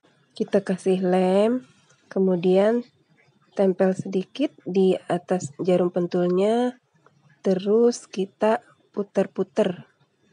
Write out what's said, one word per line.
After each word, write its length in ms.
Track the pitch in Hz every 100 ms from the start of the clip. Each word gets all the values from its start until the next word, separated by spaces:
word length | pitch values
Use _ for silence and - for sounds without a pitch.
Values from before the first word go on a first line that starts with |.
| _ _ _ -
Kita 240 | 208 202
kasih 400 | 196 185 190 185
lem, 640 | 185 185 185 196 214 254 - _ _ _ -
kemudian 800 | 196 190 180 185 185 208 240 - _ _ _ _ _ _ -
tempel 400 | 190 180 190 190
sedikit 560 | 196 190 185 - 302 _
di 320 | - 190 190 180 -
atas 400 | 175 - 185 185 -
jarum 320 | 170 180 175
pentulnya, 880 | 180 175 180 175 180 208 233 247 247 _ _ _ _ _ _
terus 640 | 202 185 196 220 240 240 -
kita 560 | - 190 - 214 226 - _ _
puter-puter. 960 | - 202 - 190 - 190 - 196 180 - _ _ _ _